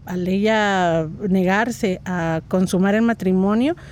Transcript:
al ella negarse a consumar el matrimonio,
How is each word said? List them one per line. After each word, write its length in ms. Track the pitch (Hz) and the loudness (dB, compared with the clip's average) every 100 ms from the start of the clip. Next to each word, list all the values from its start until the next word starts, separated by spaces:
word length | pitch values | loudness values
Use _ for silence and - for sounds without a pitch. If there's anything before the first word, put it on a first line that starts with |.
| - | -10
al 200 | 180 180 | -6 -2
ella 760 | 190 214 220 208 190 175 165 160 - 208 | 0 2 2 2 2 2 0 -2 -4 0
negarse 720 | 190 180 196 226 226 208 180 - | 2 2 2 0 -2 -4 -4 -4
a 340 | 180 165 160 - | -4 -2 -4 -2
consumar 480 | 185 185 185 196 208 | 0 0 2 2 2
el 60 | |
matrimonio, 760 | 233 226 185 185 190 214 269 349 - | 2 0 0 2 2 2 0 -2 -8